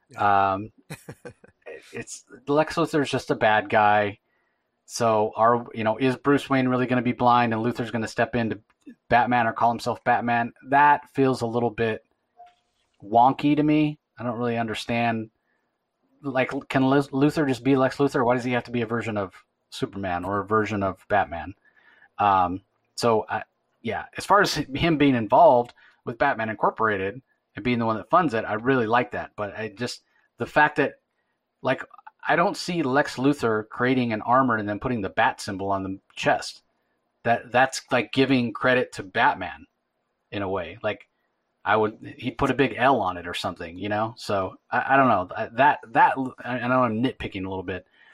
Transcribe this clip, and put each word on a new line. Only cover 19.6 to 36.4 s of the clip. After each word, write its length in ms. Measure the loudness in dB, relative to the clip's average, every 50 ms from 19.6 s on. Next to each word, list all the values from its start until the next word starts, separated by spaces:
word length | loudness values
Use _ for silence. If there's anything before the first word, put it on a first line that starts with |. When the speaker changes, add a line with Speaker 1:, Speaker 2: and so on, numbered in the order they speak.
| _ _
Speaker 2:
Superman 560 | -10 -8 -8 -8 -6 -8 -6 -4 -4 -4 -4
or 140 | -4 -4 -4
a 60 | -2
version 380 | 0 0 0 0 0 -2 -2 -2
of 220 | -4 -4 -6 _ 0
Batman? 460 | 0 0 0 0 -4 -10 -10 -12 -16 _ _ _ _ _ _ _ _ _ _ _ _ 0
Um, 440 | 2 4 4 4 2 2 -2 -6 _ _ _ _ _ _ _
so, 300 | -2 0 2 2 2 0 -2
I, 140 | -8 -10 -10 _ _ _ _ _ _ _
yeah, 240 | -10 -8 -8 -8 -8 -10 -12 -14
as 80 | -2
far 160 | 2 4 4
as 140 | 4 2 0
him 420 | -4 -6 -6 -6 -2 0 0 2 4
being 180 | 4 4 4
involved 580 | 2 0 2 4 6 8 8 8 6 2 0 -8 _ _ -20 _ _ -12
with 140 | -12 -4 -2
Batman 320 | 0 0 0 -2 -4 -6
Incorporated 720 | -4 -2 -2 -2 -2 0 -2 0 0 0 -2 -6 -6 -8 _ _ _ _ _ _ _
and 80 | -8 -4
being 160 | -2 -2 0
the 60 | 0
one 120 | -2 -2 -4
that 120 | -4 2
funds 240 | 2 2 2 2 0
it, 120 | -2 -4
I 80 | -2 -6
really 340 | -4 0 0 0 0 2 2
like 240 | 2 0 0 0
that. 200 | -6 -10 -10 -10 _
But 200 | -10 -10 -10 -8
I 140 | -10 -10 -10
just, 320 | -8 -8 -8 -8 -8 -12 _ _ _ _ _ _ _ -10
the 100 | -10 -2
fact 300 | 2 2 2 2 2 0
that, 180 | -2 -2 -2 _ _ _ _ _ _ _ _ _ _ _ _ _
like, 220 | -4 -4 -2 -4 -4 -16 _ -20 _ -20 _ _ -4 -2
I 80 | 0
don't 220 | 2 2 0 0 -4
see 240 | -8 -6 -4 -4
Lex 360 | -2 0 0 0 0 -2 -4 -2
Luthor 520 | 0 0 0 2 0 0 0 0 -4 -6
creating 440 | -6 -2 0 0 2 0 0 -2 -4
an 80 | -4
armor 360 | -2 2 2 4 4 4 0 0
and 100 | -2 -4
then 120 | -6 -6
putting 220 | -4 -4 -4 -4
the 80 | -4 -6
bat 300 | -2 0 0 0 0 -4
symbol 320 | -8 -10 -8 -6 -4 -4
on 120 | -4 -4 -4
the 160 | -6 -10 -12 _ _ _
chest. 480 | -4 -2 0 0 0